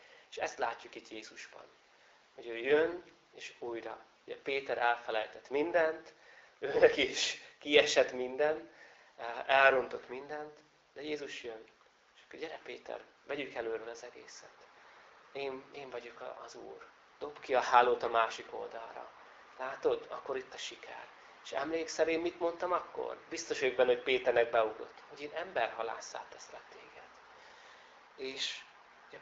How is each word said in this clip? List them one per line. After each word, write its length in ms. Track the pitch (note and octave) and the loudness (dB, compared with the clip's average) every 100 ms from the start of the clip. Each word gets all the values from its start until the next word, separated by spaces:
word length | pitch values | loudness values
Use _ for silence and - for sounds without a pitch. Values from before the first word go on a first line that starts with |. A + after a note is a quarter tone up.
| - - - | -20 -20 -16
És 80 | - | -6
ezt 200 | D#3+ - | -6 -4
látjuk 380 | A#2+ - A#2+ A2+ | -4 -6 -12 -16
itt 140 | - | -14
Jézusban, 560 | A2 G#2+ F2 - - - - _ _ - - _ - | -14 -14 -16 -18 -18 -20 -20 _ _ -20 -20 _ -14
hogy 120 | A#2 | -8
ő 100 | A#2 | -4
jön, 460 | B2+ D3+ E3+ F3+ - - _ - | 4 4 4 -2 -10 -20 _ -16
és 180 | - - | -16 -10
újra. 460 | A#2+ A#2 A2 - - _ - | -6 -6 -8 -12 -16 _ -14
Ugye 120 | A#2+ | -10
Péter 400 | - C#3 C3+ A#2+ | -4 -2 -2 2
elfelejtett 720 | A#2+ A#2+ - A2 G#2+ - - | 2 2 0 -2 -2 -8 -2
mindent, 640 | C3+ E3 E3+ D#3+ - - - - - - - | 0 4 4 2 0 -10 -20 -20 -20 -20 -8
őnek 380 | C3 - D#3+ - | -2 8 8 8
is 440 | F3+ - - - - - | 2 0 -2 -4 -10 -10
kiesett 520 | D3 D3 C#3 D3 C3 | 6 6 8 6 4
minden, 580 | B2+ B2+ C3 D3+ D#3+ - - - - - - A#2 A#2+ C3 | 2 -4 2 2 0 -6 -20 -20 -20 -20 -12 -10 -6 2
elrontott 640 | C3+ C3+ C3 A#2+ - - | 6 8 6 2 -6 -10
mindent, 500 | B2+ C#3+ D3+ D3+ - - _ _ | -12 -10 -10 -10 -16 -20 _ _
de 80 | C#3 | -10
Jézus 420 | D3+ D3 C3+ - | -6 -4 -6 -10
jön. 220 | A#2+ A2 A2 - _ _ _ - | -10 -12 -16 -20 _ _ _ -20
És 60 | - | -20
akkor: 120 | - | -12
„Gyere, 200 | D#3+ D3 | -10 -10
Péter, 380 | B2+ A#2+ - A2+ - - | -12 -12 -10 -12 -12 -16
vegyük 300 | - C#3+ C3+ | -10 -8 -6
előről 360 | C3 A2+ A2 A2+ | -6 -4 -4 -6
az 140 | A#2 | -12
egészet. 460 | B2 - - - - - - - - - - - - | -14 -16 -18 -20 -20 -20 -20 -20 -20 -20 -20 -20 -14
Én, 320 | C#3 C#3 C3 C3+ | -6 -6 -6 -10
én 180 | C#3+ C3+ | -14 -12
vagyok 320 | A#2+ A#2+ A#2 | -10 -12 -12
a, 200 | B2+ A#2 | -12 -12
az 120 | A#2+ B2 | -14 -14
Úr. 320 | A2 A#2 - - - - | -14 -16 -18 -20 -20 -10
Dob 200 | D3 D3 | -10 -8
ki 160 | - B2+ | 0 2
a 40 | |
hálót 440 | A2+ B2 B2 A#2 | 8 8 8 6
a 60 | A#2 | 4
másik 440 | A#2 A2+ - A2+ | 4 4 0 -10
oldalra. 580 | A2+ G#2+ A2+ A#2 B2 A#2+ - - - - - | -10 -10 -10 -12 -12 -14 -18 -20 -20 -18 -10
Látod? 480 | C3 C#3 D#3 A#2+ - | -8 0 2 2 -2
Akkor 280 | B2 - C3 | -8 -6 -6
itt 160 | B2+ | -8
a 40 | - | -10
siker.” 500 | - A#2 - A#2+ A#2+ - - - | -12 -12 -14 -14 -16 -20 -20 -20
És 80 | - | -8
emlékszel, 560 | - D3+ E3 D#3+ - D#3+ | -4 -2 -2 -2 2 2
én 120 | E3 | 2
mit 200 | E3+ - | 0 0
mondtam 320 | E3+ E3+ F3+ | -2 0 0
akkor? 460 | E3+ - - B2 - - | 0 -2 -6 -6 -6 -10
Biztos 300 | D#3+ - D3+ | -8 -6 0
vagyok 160 | C3 B2 | 2 4
benne, 180 | B2 | 4
hogy 100 | B2 | 4
Péternek 460 | - B2+ B2+ A#2+ A#2 | 2 2 4 4 4
beugrott, 520 | A#2+ A2 - - - - | 4 2 -2 -12 -16 -18
hogy: 120 | C#3 | -14
„Én 100 | D3 | -10
emberhalásszá 920 | D3 F#3+ D3+ A2 - A2+ A2+ - A#2+ - | -8 -6 -2 -2 -2 -6 -8 -10 -12 -14
teszlek 340 | - - A#2+ - | -18 -18 -18 -18
téged.” 380 | - - - - - - - - - - - - - - - | -20 -20 -20 -20 -20 -20 -20 -20 -20 -20 -20 -20 -20 -20 -10
És 480 | C3 C3+ - - - - - - - | -8 -4 -6 -6 -14 -20 -20 -20 -20
ugye 120 | C3+ | -16